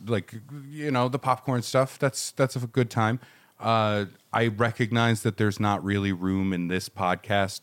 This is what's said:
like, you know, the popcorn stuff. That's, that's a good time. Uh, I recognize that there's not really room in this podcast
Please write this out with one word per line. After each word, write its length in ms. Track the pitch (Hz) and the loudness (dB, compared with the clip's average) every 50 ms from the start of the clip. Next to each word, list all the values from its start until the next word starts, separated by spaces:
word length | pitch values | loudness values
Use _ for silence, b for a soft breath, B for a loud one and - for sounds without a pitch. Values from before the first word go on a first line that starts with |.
| 92 | -6
like, 300 | 107 117 101 92 - - 113 107 - 139 147 135 139 | -4 -2 -2 -4 -6 -14 -18 -16 -16 -16 -16 -16 -16
you 220 | 147 151 147 151 | -12 -8 -4 -2
know, 160 | 131 123 123 127 | 0 0 0 0
the 100 | 127 139 | 0 -2
popcorn 420 | - 135 127 - - - 131 123 | 0 0 -2 -2 0 -2 -2 -2
stuff. 360 | 117 - - 131 131 131 - - | 0 0 2 2 2 2 0 -2
That's, 340 | - 135 - - - - | -2 -2 -2 -2 -8 -8
that's 260 | - - 139 127 - 131 | -2 0 0 0 0 -4
a 20 | 123 117 | -6 -4
good 220 | - 127 123 113 | 0 0 0 0
time. 300 | - 120 110 110 117 127 b b b b b b b - | 2 0 2 2 0 -2 b b b b b b b -6
Uh, 460 | - 110 113 113 110 107 104 104 101 90 - - _ - | -2 0 2 2 2 2 2 0 -2 -4 -8 -18 _ -4
I 160 | - 113 117 117 | 0 0 2 2
recognize 760 | 107 101 120 117 113 - 127 104 117 117 117 117 113 110 - | 2 2 0 0 2 0 -2 0 2 2 4 4 2 2 0
that 140 | 117 101 - | -2 0 2
there's 220 | 113 104 98 - | 2 0 2 2
not 240 | 107 104 101 87 78 | 0 0 0 0 0
really 280 | 98 101 101 98 98 | -2 0 0 0 0
room 420 | 98 87 90 95 95 95 95 98 92 | -2 0 0 0 0 2 0 0 -2
in 140 | 87 87 85 | -2 -2 -2
this 220 | 90 92 95 - | -2 -4 -4 -6
podcast 720 | - - 95 90 90 87 - - 104 101 98 95 - - | -8 -4 0 0 0 -2 -2 0 0 0 0 0 -4 -10